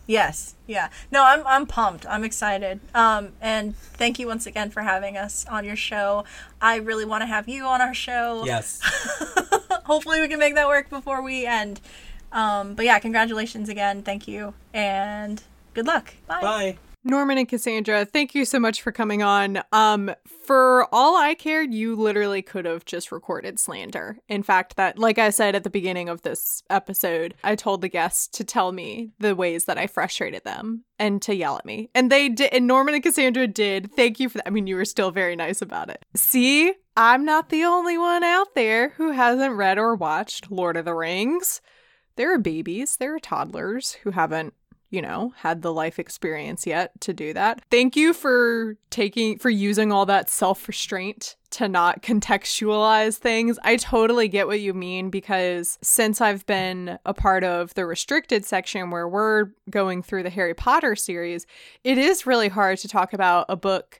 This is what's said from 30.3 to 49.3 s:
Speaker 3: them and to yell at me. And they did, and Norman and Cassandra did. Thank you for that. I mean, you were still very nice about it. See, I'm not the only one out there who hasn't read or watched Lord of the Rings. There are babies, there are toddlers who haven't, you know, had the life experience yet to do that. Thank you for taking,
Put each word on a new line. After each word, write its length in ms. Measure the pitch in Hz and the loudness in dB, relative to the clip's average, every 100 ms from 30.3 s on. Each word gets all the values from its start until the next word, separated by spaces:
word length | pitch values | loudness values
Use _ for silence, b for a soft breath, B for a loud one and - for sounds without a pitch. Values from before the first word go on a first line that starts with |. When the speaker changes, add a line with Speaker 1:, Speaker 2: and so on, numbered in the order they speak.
| - | -6
Speaker 3:
them 400 | - - 220 226 _ - | -10 -10 -8 -10 _ -4
and 220 | 214 202 | -2 -2
to 120 | - | -2
yell 220 | 196 156 135 | -2 -2 -6
at 80 | - | -8
me. 240 | - - 254 | -12 -2 2
And 160 | 254 | 6
they 160 | 277 285 | 6 4
did, 260 | 226 277 | 2 2
and 140 | 254 247 | 4 4
Norman 280 | 254 277 294 | 4 4 2
and 80 | |
Cassandra 440 | 339 - 262 247 247 | 2 2 2 2 0
did. 460 | 196 208 196 196 | 0 0 0 -4
Thank 260 | - 240 220 | 2 2 2
you 80 | 254 | -4
for 120 | - | -4
that. 80 | - | -4
I 20 | |
mean, 180 | 214 190 | -2 -2
you 80 | 185 | -2
were 100 | 220 | -2
still 240 | - 190 | 0 -2
very 280 | 180 180 170 | 0 -2 -2
nice 240 | 165 202 | -4 -6
about 280 | 190 - - | -6 -8 -10
it. 140 | - _ - | -12 _ -2
See, 560 | - 254 247 294 339 381 _ - | 2 4 6 6 4 0 _ 4
I'm 260 | 226 254 | 6 6
not 240 | 302 311 320 | 4 2 2
the 140 | 311 | 0
only 340 | 339 359 349 339 | 2 2 2 0
one 280 | 349 349 349 | 2 2 2
out 300 | 359 403 - | 2 2 0
there 340 | 220 226 277 - | 2 2 0 0
who 140 | 320 | -2
hasn't 440 | 269 240 247 269 214 | 2 4 4 0 2
read 220 | 190 196 | 2 4
or 180 | 226 226 | 2 0
watched 560 | 165 160 214 - - | 0 -2 -4 -10 -10
Lord 240 | 185 175 165 | -4 -2 -2
of 80 | |
the 100 | 165 | -4
Rings. 680 | 165 165 180 226 349 370 - b b b b b - | -4 -2 -2 0 0 -2 -6 b b b b b -4
There 160 | 285 | 0
are 40 | 349 | 2
babies, 580 | 190 160 165 190 269 - | 0 -4 -6 -6 -6 -4
there 180 | 262 311 | -6 -6
are 40 | |
toddlers 720 | - - 139 - 180 233 - - | -6 -6 -6 -6 -6 -6 -6 -8
who 80 | 208 | -6
haven't, 420 | 175 160 160 160 - _ _ - | -2 -2 -2 -6 -12 _ _ -10
you 120 | 190 | -8
know, 300 | 151 - 233 - | -6 -6 -6 -6
had 240 | 165 165 | -4 -4
the 100 | 170 | -4
life 280 | 160 160 - | -4 -4 -6
experience 640 | - - 170 156 147 165 - | -12 -8 -6 -6 -8 -8 -4
yet 320 | 160 180 - | -2 -4 -6
to 120 | - | -8
do 180 | 165 151 | -6 -6
that. 280 | 170 208 247 - | 0 0 0 2
Thank 240 | 247 254 294 | 4 4 4
you 160 | 320 | 4
for 640 | 339 285 247 233 233 226 214 - | 4 2 4 4 0 -4 -8 -10
taking, 480 | - 202 233 220 | -2 -2 0 -2